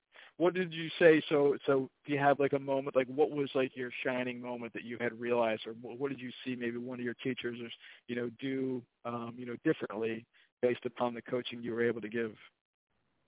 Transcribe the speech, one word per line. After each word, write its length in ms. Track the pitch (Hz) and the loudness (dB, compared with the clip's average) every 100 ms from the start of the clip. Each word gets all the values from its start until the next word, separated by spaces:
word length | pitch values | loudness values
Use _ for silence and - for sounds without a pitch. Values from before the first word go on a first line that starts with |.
| _ - - - | _ -20 -18 2
What 180 | 170 | 2
did 180 | 175 180 | 4 -2
you 160 | 160 165 - | -4 -6 6
say? 200 | 170 160 - | 8 8 6
So, 280 | 151 143 139 - | 4 4 4 2
so 240 | 135 131 - - | 2 2 -6 -4
do 60 | |
you 80 | 143 | 4
have, 180 | 143 135 | 6 6
like, 140 | 139 | 4
a 80 | 139 | 2
moment, 340 | 139 135 139 | 0 -2 2
like, 140 | 127 127 | 2 2
what 240 | 131 151 | 2 2
was, 180 | 147 139 139 | 2 0 0
like, 180 | 131 | 0
your 160 | - 123 - | -2 -8 -6
shining 360 | 139 127 127 123 | -2 -2 -2 -6
moment 320 | 123 123 117 | -8 -8 -8
that 100 | 107 | -10
you 140 | 113 117 | -10 -4
had 180 | 120 113 | -4 -4
realized, 480 | 120 120 113 110 - | 0 2 2 0 -4
or 60 | |
wh-, 280 | 113 120 120 | -12 -12 -6
what 100 | 139 | -4
did 100 | 127 | -4
you 100 | 123 117 | -10 -10
see 100 | 127 | -8
maybe 220 | 123 120 120 | -4 -4 -4
one 240 | 123 127 | -6 -6
of 40 | |
your 120 | 123 117 | -6 -4
teachers, 340 | 139 123 120 120 | -4 -4 -4 -8
or, 80 | 117 - - - - | -10 -14 -18 -18 -8
you 80 | |
know, 160 | 120 120 113 | -4 -4 -6
do, 420 | 139 135 131 127 123 _ | -4 -2 -2 -4 -8 _
um, 300 | 120 120 117 120 | -8 -6 -8 -10
you 100 | 123 | -10
know, 100 | 120 | -2
differently 600 | 160 160 - 101 113 113 120 _ _ _ | 0 0 -2 -4 -4 -4 -10 _ _ _
based 240 | 123 120 120 | 0 0 -4
upon 280 | - 123 | -2 -2
the 80 | 117 | -2
coaching 400 | - 127 123 123 | -4 -4 -4 -6
you 100 | 117 | -4
were 140 | 117 117 | 0 2
able 140 | 117 | 0
to 80 | 104 | -4
give? 240 | 117 113 104 - _ _ _ _ _ _ _ | -4 -4 -6 -20 _ _ _ _ _ _ _